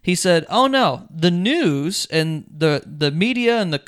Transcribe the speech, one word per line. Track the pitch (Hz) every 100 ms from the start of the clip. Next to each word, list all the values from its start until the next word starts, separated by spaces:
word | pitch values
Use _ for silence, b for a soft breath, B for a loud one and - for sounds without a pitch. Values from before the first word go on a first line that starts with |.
He | -
said, | 180 185 170 160
"Oh, | 214 269
no. | 269 202 127 -
The | 156 170
news | 175 202 330 190 139 151 202 -
and | 160 160 156 - 151
the, | 160 143 -
the | 147 147
media | 151 220 247 233 233
and | 185
the, | 143